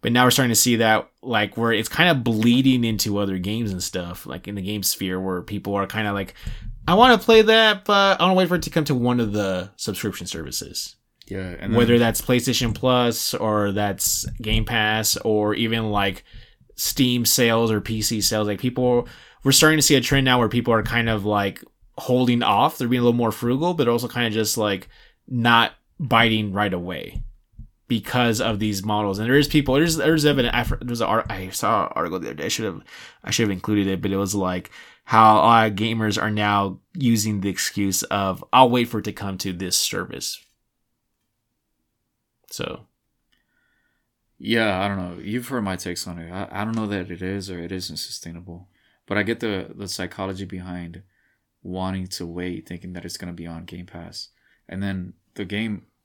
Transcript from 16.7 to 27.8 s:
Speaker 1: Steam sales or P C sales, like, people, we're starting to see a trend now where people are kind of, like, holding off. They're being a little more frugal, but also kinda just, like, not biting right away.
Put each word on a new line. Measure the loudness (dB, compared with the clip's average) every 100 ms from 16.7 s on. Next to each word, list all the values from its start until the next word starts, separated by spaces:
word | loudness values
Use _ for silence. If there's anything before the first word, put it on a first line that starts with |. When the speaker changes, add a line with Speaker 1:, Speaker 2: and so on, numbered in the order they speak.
Speaker 1:
Steam | -8 -6 0 2 2
sales | 2 2 4 4 2
or | 0
P | -2 -4
C | -2 -2
sales, | -2 0 -2
like, | -2
people, | -4 0 2 2 -2 -14 -20 _
we're | 2
starting | 6 6 4
to |
see | 4
a | 4
trend | 4 2
now | 4 4
where | 4
people | 0 2
are | 0
kind | 2 -2 0
of, | -2
like, | 0 0 0 -6 -20 _ _ -12
holding | 0 2 4 2
off. | 2 4 2 0
They're | -2
being | 2
a |
little | 2 2
more | 0
frugal, | 0 -2 0 0
but | 0 0
also | 0 -2
kinda | -2 -2
just, | 0 -2 0
like, | -2 -2 -8 -20 -20 _ -8
not | 0 4 6 4 -4 _ _
biting | 0 2 4 2 0
right | -2 -2
away. | -2 -6 -10 -10 -10 -12 -16 _ -20 -20 _